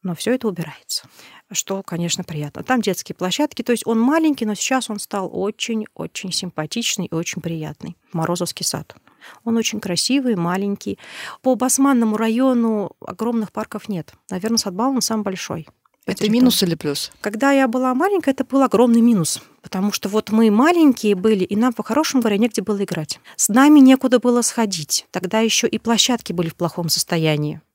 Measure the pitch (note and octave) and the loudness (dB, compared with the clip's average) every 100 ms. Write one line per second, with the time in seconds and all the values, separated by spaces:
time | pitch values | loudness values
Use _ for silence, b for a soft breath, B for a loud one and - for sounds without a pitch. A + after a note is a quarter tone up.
0 | F#3 E3+ - B3+ A3+ F3 D#3+ - - - | -6 -4 -2 0 -2 -4 -10 -12 -10 -10
1 | - b b b _ G3 - G3 - E3+ | -10 b b b _ -10 -6 -10 -6 -4
2 | E3+ - F3 D3+ D3 - - B3+ G#3 F3+ | -4 -4 -6 -8 -8 -10 -2 0 0 -4
3 | - - F#3 - D4 - A#3 A#3 - A3+ | -8 -6 -4 -2 -4 -4 -2 -2 0 2
4 | A#3+ D#4+ D#4+ C#4 G#3+ G3+ - C4 A#3 G#3 | 2 2 2 0 -4 -4 -2 -2 -2 -10
5 | - G3+ F#3 - G3 - - A3 G#3+ - | -6 -6 -6 -4 -6 -6 -6 -4 -6 -12
6 | E3+ - F#3 - F3+ - D#3 A#3 A#3 - | -12 -10 -6 -6 -6 -6 -6 -4 -4 -4
7 | F3 E3 E3+ - E3+ E3 D3+ D3+ D#3 - | -4 -4 -4 -6 -6 -6 -8 -10 -14 -16
8 | _ E3 D#3+ F3 F3 - - - - - | _ -4 -2 -2 -4 -6 -6 -6 -12 -20
9 | b b b b A#3 A3+ A3 G#3 F#3 F3 | b b b b -4 -2 -2 -6 -4 -4
10 | - C#4 B3+ G3 E3+ F3+ G3+ G3+ - G3 | 0 0 0 0 0 -2 -4 -6 -8 -10
11 | B B B B C4 B3 B3+ C4+ C#4 B3+ | B B B B -2 0 0 2 4 4
12 | A3+ G#3+ A3+ A3+ C4 A#3+ A3+ G#3+ F#3+ _ | 2 0 0 2 2 2 0 0 -4 _
13 | - F#3 A3+ A#3 G#3 - A3 G#3+ - F#3 | -16 -6 -4 -4 -4 -8 -10 -10 -8 -8
14 | - _ - F#3 G#3+ A3+ G3+ F3+ B3+ B3+ | -8 _ -10 -6 -2 -2 -2 -2 -2 0
15 | - A3 G3+ F#3 - E3 - _ _ _ | -2 -2 -4 -6 -8 -10 -10 _ _ _
16 | - F#3 G#3+ A#3 B3+ - F3+ D#3+ D3+ C#3+ | -8 -2 2 4 4 4 0 -2 -4 -6
17 | - - G#3 G#3+ C#4 C#4 C4 B3+ B3+ B3+ | -8 -8 -8 0 2 4 2 0 0 0
18 | F#4+ G4 C#4 C4+ C4+ C4+ C4 G3+ B3 A#3 | 0 0 0 -2 0 2 2 4 6 6
19 | A#3 G#3+ D#3 - - _ - F#3 G3+ - | 6 4 0 -4 -12 _ -10 -4 -4 -4
20 | G3 G#3+ - A3 A3+ G#3 D4+ F4 D4+ A#3 | -2 -2 2 4 6 6 4 6 6 4
21 | G#3+ F#3+ A3 G#3 F3+ G3+ B3+ A#3 - C4+ | 0 2 2 2 0 0 0 -2 -2 0
22 | D#4+ C4+ A3+ G3+ A#3 - G3 G3+ G3 - | 2 0 2 2 0 0 -4 -4 -2 -6
23 | D#3 - b b - A3 C#4+ D4+ C4 C4 | -8 -12 b b 2 6 8 10 10 8
24 | C4 B3 B3 A#3+ A#3 - A3 F3 D3 - | 4 2 2 0 0 -2 -2 -2 -6 -6
25 | - F3 F3+ A3 A3+ - A#3 A3 A3+ A3+ | -6 -8 -2 0 2 0 0 -2 0 0
26 | - A#3+ - F3 E3 - E3+ - E3 - | 2 0 -4 -4 -4 -4 -4 -4 -4 -2
27 | - E3+ D#3 D3+ D3+ D#3 _ | -2 0 0 0 -2 -6 _